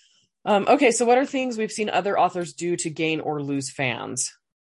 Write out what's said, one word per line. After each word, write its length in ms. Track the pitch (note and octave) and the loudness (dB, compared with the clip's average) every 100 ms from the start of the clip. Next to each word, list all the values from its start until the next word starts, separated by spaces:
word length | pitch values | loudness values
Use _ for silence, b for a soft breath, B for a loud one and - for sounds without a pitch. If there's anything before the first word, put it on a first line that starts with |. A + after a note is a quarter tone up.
| b b b _ | b b b _
Um, 220 | - G#3 - | 0 2 4
okay, 240 | C4+ C#4 | 6 4
so 140 | A#3 A#3 | 4 4
what 120 | B3 | 4
are 80 | C#4 | 2
things 320 | C4+ B3+ A3 | -2 -4 -4
we've 140 | G#3+ | -4
seen 180 | - G#3+ | -4 -2
other 280 | E3+ F#3+ - | -2 0 2
authors 360 | F3+ F3+ E3+ | 2 0 -8
do 240 | - F3 E3+ | -6 -4 -2
to 120 | E3+ | -4
gain 300 | D3 D#3+ D#3 | -2 -2 -2
or 220 | - D3+ | -4 -4
lose 280 | C#3+ C#3 C3+ | -4 -4 -4
fans? 640 | - C3 A#2 G#2 B2 - - _ _ | -4 -2 -2 -6 -6 -8 -10 _ _